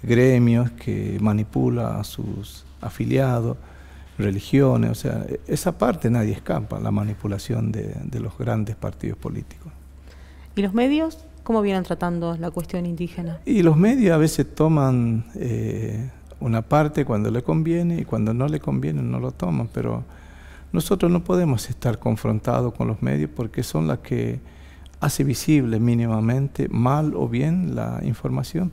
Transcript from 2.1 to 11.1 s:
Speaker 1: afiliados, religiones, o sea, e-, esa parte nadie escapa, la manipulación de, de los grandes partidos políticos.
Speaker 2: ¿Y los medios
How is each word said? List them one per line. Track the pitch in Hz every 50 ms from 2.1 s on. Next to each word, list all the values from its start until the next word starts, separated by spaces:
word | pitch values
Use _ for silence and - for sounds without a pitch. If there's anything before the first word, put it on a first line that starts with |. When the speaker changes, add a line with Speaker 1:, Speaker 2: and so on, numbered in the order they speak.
| - - - 104 - 98 104 - - - - - - -
Speaker 1:
afiliados, | - - - - 117 117 127 131 135 131 123 117 113 120 127 - - - - - - - - - - - -
religiones, | - 104 101 95 101 - - - 135 139 131 123 117 117 113
o | 113
sea, | - - - - 113 -
e-, | - - - -
esa | - - 147 - 180 -
parte | - - 247 208 160 - 113
nadie | 120 120 107 107
escapa, | 98 - - - - - 107 107 110 -
la | 110 110
manipulación | 101 101 104 107 104 - - 104 98 98 - - 123 113 110 110 107
de, | 107 104 104 98 - -
de | - - 113
los | 113 110 -
grandes | - 117 117 113 110 107 107 110
partidos | - - 107 - - - 110 104
políticos. | - - - - - - - - - - 156 - - - - - - - - - - - - - - - - -
Speaker 2:
¿Y | 208
los | 196 196 185
medios | 233 247 269 285 302 320 320